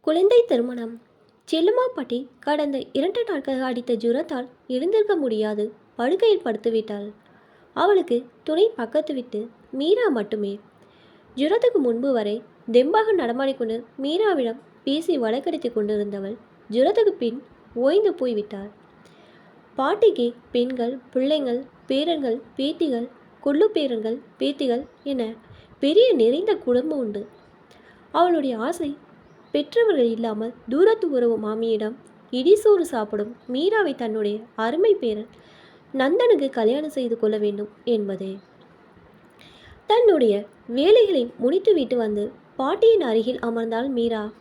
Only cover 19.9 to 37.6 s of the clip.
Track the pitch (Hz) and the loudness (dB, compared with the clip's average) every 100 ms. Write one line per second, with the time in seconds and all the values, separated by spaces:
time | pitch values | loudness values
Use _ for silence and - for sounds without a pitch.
19.9 | 415 453 - 240 240 - 247 247 254 233 | 4 4 4 -2 -4 -6 -2 -2 -2 -4
20.9 | 262 - 254 269 311 262 240 269 _ - | -6 -6 -2 0 0 -2 -4 -6 _ -2
21.9 | 269 311 320 262 240 - - 277 320 320 | 0 0 -2 -2 -4 -6 -6 -4 -2 -2
22.9 | 233 240 - - - 277 285 415 381 277 | -2 -6 -14 -20 -6 -2 2 2 2 -2
23.9 | 233 214 247 - _ 269 285 269 240 294 | -4 -6 -8 -10 _ -4 -2 -2 -2 -6
24.9 | _ 285 269 220 226 - - - - 277 | _ -8 -6 -6 -8 -20 -20 -20 -2 2
25.9 | 359 508 320 226 294 415 415 - 247 302 | 6 6 4 2 2 -2 -2 0 0 0
26.9 | 302 226 202 202 - _ _ _ - - | -4 -6 -8 -12 -20 _ _ _ -20 -20
27.9 | - - 302 359 330 269 226 240 339 302 | -20 -6 2 2 2 0 -2 -4 -4 -8
28.9 | 285 - - _ - - 294 294 466 453 | -8 -16 -20 _ -20 -4 -4 0 2 4
29.9 | 320 233 226 226 214 226 - - 269 403 | 4 2 0 -4 -4 -6 -10 -4 4 4
30.9 | 440 349 262 240 220 214 220 226 220 214 | 4 0 0 0 0 -4 -4 -2 -2 -4
31.9 | 247 - - - 247 269 415 427 403 330 | -8 -20 -20 -6 -2 4 6 6 4 2
32.9 | 240 208 208 214 240 - 254 359 440 349 | -4 -4 -4 -6 -10 -8 -2 0 2 0
33.9 | 262 233 220 208 208 233 - 226 311 440 | -2 -4 -2 -4 -4 -10 -6 -4 0 2
34.9 | 392 233 214 233 - - - - - _ | 2 0 -4 -10 -20 -20 -20 -20 -20 _
35.9 | 269 262 392 480 359 269 247 220 277 302 | -2 0 2 4 2 0 0 0 0 -4
36.9 | 285 240 233 214 214 208 202 | -6 -4 -2 -2 0 -2 -4